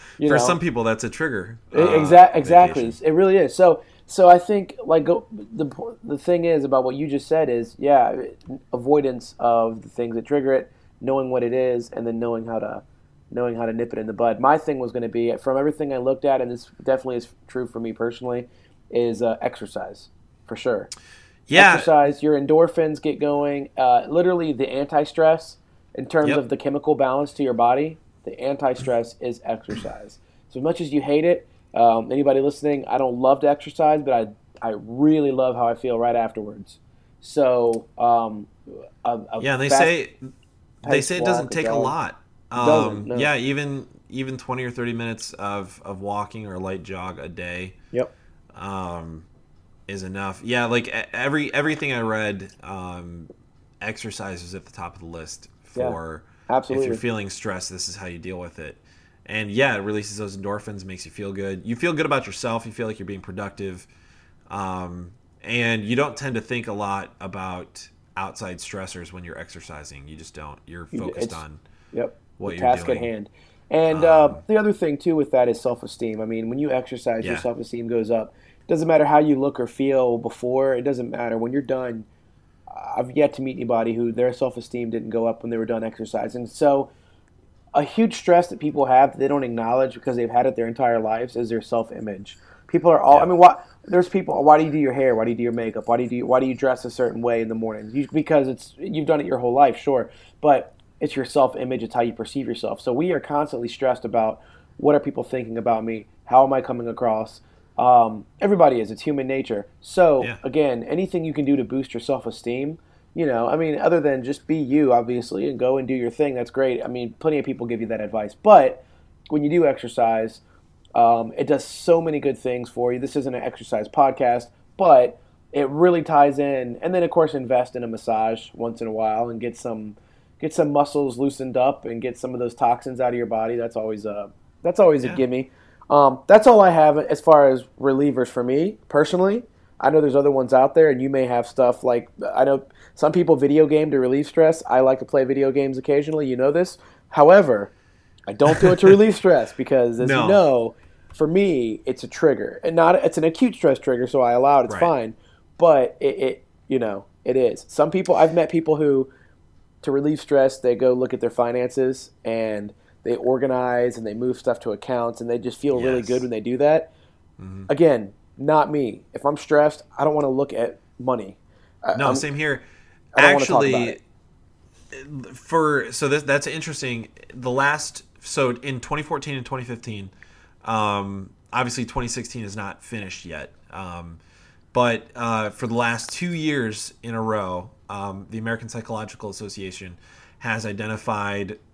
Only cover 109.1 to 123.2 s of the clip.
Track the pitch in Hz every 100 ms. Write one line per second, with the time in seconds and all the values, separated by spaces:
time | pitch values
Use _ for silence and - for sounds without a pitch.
109.1 | 143 131 135 127 107 - _ - - 175
110.1 | 139 120 113 135 147 143 120 - 160 190
111.1 | 175 160 147 139 139 110 131 131 120 120
112.1 | 135 117 107 120 123 143 160 _ _ _
113.1 | - 160 117 120 156 160 147 160 170 147
114.1 | 135 123 143 - 160 135 147 143 120 117
115.1 | 123 113 - 139 123 123 135 127 131 117
116.1 | 113 147 127 120 131 135 123 - 123 120
117.1 | 113 160 151 135 127 120 117 110 110 104
118.1 | 110 104 - 214 196 135 - - _ _
119.1 | _ - 151 147 175 156 127 120 123 117
120.1 | 113 110 - _ _ _ _ _ - 117
121.1 | 117 113 - - 143 - - - 170 165
122.1 | 147 143 127 131 123 120 - 123 123 131
123.1 | 147